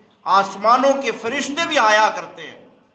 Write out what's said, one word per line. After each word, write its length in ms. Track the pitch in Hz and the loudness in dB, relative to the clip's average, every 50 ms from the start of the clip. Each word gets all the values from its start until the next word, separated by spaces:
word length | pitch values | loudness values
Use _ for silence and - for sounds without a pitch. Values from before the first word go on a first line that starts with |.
| _ _ _ _ _ | _ _ _ _ _
आसमानों 640 | 156 180 196 196 196 196 196 208 220 240 262 262 277 277 277 | 0 2 2 2 0 -6 -2 2 2 2 4 4 2 2 2
के 80 | 262 233 | -2 -6
फरिश्ते 540 | 214 - 220 233 262 294 - - - 330 339 | -6 -6 -8 -6 -6 -6 -6 -6 -4 -4 -4
भी 120 | 330 311 277 | 0 0 2
हया 300 | 226 214 214 214 214 202 | 4 4 4 4 4 2
करते 320 | - 180 170 139 - 165 | 0 -4 -10 -14 -16 -18
हैं। 180 | 160 135 110 - - - _ _ _ _ | -18 -18 -20 -20 -20 -20 _ _ _ _